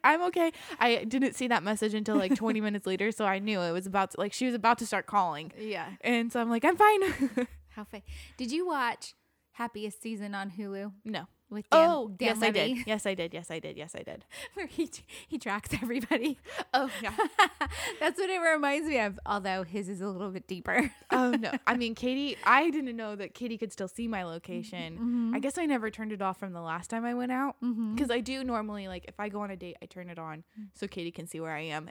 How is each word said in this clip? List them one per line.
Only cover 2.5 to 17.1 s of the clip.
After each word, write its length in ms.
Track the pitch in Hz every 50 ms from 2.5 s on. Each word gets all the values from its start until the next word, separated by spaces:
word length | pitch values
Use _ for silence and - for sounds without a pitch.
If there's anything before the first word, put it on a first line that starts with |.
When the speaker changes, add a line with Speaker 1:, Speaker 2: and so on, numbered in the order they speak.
| 220 214
Speaker 2:
<laughs> 60 | 214 214
Speaker 1:
minutes 180 | 208 202 -
later. 260 | 190 190 185 196 220
So 140 | 214 - 220
I 140 | 196 196 196
knew 200 | 202 214 214 185
it 100 | 175 170
was 160 | 165 180 185 190
about 240 | 185 202 190 185
to, 80 | - -
like, 140 | 196 202 -
she 120 | - 254
was 80 | 254 240
about 240 | 233 196 226 240 -
to 60 | 233
start 200 | 208 214 190 - -
calling. 440 | - 202 185 170 151 147 160 165 - -
Speaker 2:
Yeah. 300 | 214 220 202 170 160 - 190 -
Speaker 1:
And 300 | - 233 247 233 233 233
so 80 | - 240
I'm 80 | 233 233
like, 140 | 233 226 262
"I'm 100 | 320 359
fine." 720 | 339 415 427 427 392 392 370 277 - 269 240 - 247 247 - - -
<laughs> 100 | - _
Speaker 2:
How 140 | - 214 208
fa-, 160 | - - 202 - - - - - - - -
did 140 | 254 226
you 160 | 277 330 359 359
watch 460 | 311 277 247 233 - - - - - _ _ _ _ _ _ _ _
Happiest 480 | - 233 226 - 214 214 208 202 -
Season 340 | - 226 226 202 208 202 202
on 160 | 196 196 196
Hulu? 400 | 170 196 208 196 196 196 202 208 196 202 -
Speaker 1:
No. 220 | 214 214 160 160 - _ _ _ - 202
Speaker 2:
With 160 | 214 208 -
Dan, 200 | 285 320 320 339
Speaker 1:
Oh, 180 | 339 294 233 214
Speaker 2:
Dan 180 | 190 - 254 247
Speaker 1:
yes, 120 | 220 220 226
I 60 | 220
did. 180 | 214 190 151 240
Speaker 2:
Levy? 140 | 262 240 247 214
Speaker 1:
Yes, 180 | 220 208 -
I 80 | 202 190
did. 200 | 175 165 170 -
Yes, 180 | 170 165 -
I 80 | 165 165
did. 180 | - 156 143 -
Yes, 180 | 147 165 -
I 80 | - -
did. 220 | - - - - _ - -
Speaker 2:
<laughs> 140 | - - -
Where 100 | 403 359 -
he, 220 | - - 320 - - - - - - - - -
he 100 | - 240
tracks 320 | - 220 196 208 - - 302 196
everybody. 580 | 240 233 240 269 226 - 330 269 240 302 269 - - - - - - - -
Speaker 1:
Oh, 160 | 262 269 262 - 196
yeah. 140 | 226 196